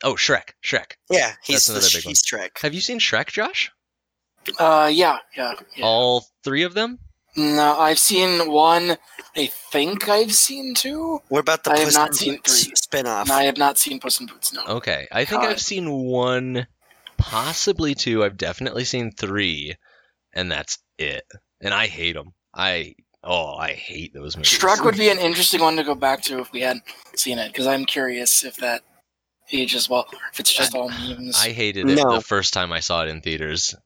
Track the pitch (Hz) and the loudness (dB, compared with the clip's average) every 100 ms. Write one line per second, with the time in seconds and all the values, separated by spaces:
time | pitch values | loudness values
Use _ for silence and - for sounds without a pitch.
0 | 135 - - 135 - - - 135 - - | -2 0 2 0 -2 -10 -4 -4 -4 -12
1 | - 180 120 104 - 139 - 107 95 85 | 0 0 0 -4 -2 2 2 4 2 2
2 | 101 98 - 110 92 - 151 165 190 233 | 2 2 2 -2 -8 -6 -4 -2 -4 -2
3 | - 110 - - 233 381 - - _ _ | 0 0 -2 -4 -4 -4 -6 -8 _ _
4 | _ _ _ _ - - 165 156 151 156 | _ _ _ _ -10 0 4 6 6 4
5 | 175 131 - 135 123 113 - - 113 113 | 4 2 -6 -8 -6 -8 -14 -4 0 2
6 | 123 123 - _ 139 139 175 185 233 247 | 4 2 -2 _ -4 -2 -2 -2 -4 -6
7 | - _ _ 156 151 147 147 147 156 156 | -18 _ _ -2 0 4 4 4 4 4
8 | - 190 185 175 165 151 160 170 175 160 | 4 4 4 2 2 6 6 6 2 -2
9 | - - - - 135 - - 147 311 196 | -6 -20 -10 -6 -6 -6 -4 0 0 0
10 | 208 208 226 208 - 277 262 247 262 302 | 2 2 4 4 2 0 -4 -2 -2 -4
11 | 330 302 - 139 151 160 156 151 156 143 | -4 -6 0 0 2 0 2 2 4 4
12 | 151 147 143 143 - - - - - 143 | 4 0 -2 -2 2 2 2 -2 -2 -2
13 | 120 107 104 135 139 131 143 139 - 135 | -2 -2 2 4 2 4 2 2 0 -2
14 | - - 247 - - - - 113 - 76 | -4 -4 -4 -8 -6 -6 -6 -4 -2 -4
15 | 69 107 131 214 123 - - 190 170 139 | -4 -4 -2 0 0 -2 -4 -4 -4 -4
16 | 127 127 123 127 127 127 120 _ _ _ | -2 0 0 0 -2 -6 -8 _ _ _
17 | - - - 113 135 160 - 170 151 143 | -4 -2 0 -2 -2 0 0 0 -2 -2
18 | 127 110 104 98 - 90 131 117 127 127 | -2 2 0 0 -6 -6 -6 -4 -4 -4
19 | 117 - 101 101 95 76 73 82 _ _ | -6 -6 -4 -2 -2 -2 -8 -12 _ _
20 | _ _ _ - 92 76 76 - _ - | _ _ _ -8 -4 -6 -6 -10 _ -8
21 | 76 67 - - _ _ 98 101 110 - | -8 -8 -12 -20 _ _ -4 -2 -2 -2
22 | 85 78 73 _ _ - 95 87 76 - | -6 -6 -10 _ _ -4 -2 -2 -6 -14
23 | _ _ - 87 78 71 78 67 - 82 | _ _ -4 -2 -2 -6 -6 -8 -12 -14
24 | 82 71 71 78 76 - - 440 233 202 | -14 -14 -12 -2 0 2 4 4 2 4
25 | 214 190 170 170 180 175 165 160 147 139 | 4 4 0 0 0 2 2 2 -2 0
26 | 135 135 - 131 123 120 127 123 - - | 0 0 -4 -6 -8 -4 -2 -4 -8 -20
27 | - - 131 120 107 - 131 135 131 147 | -10 -6 -4 -4 -6 -2 0 0 -2 -2
28 | 131 123 120 - 135 - 123 117 - _ | -2 0 2 2 0 -4 -4 -4 -6 _
29 | _ _ _ _ - 139 123 123 113 123 | _ _ _ _ -6 -2 0 -2 0 0
30 | - - - - 120 - 135 127 123 120 | -2 -8 -12 -2 0 2 0 -2 -4 -6
31 | 123 123 127 120 113 113 104 98 135 143 | -8 -10 -4 0 0 0 -2 0 2 4
32 | 135 113 - 101 92 98 90 85 - 85 | 4 2 0 0 0 -2 -2 -2 -2 -2
33 | 80 78 82 80 78 78 - - | -2 -6 -6 -6 -4 -4 -4 -6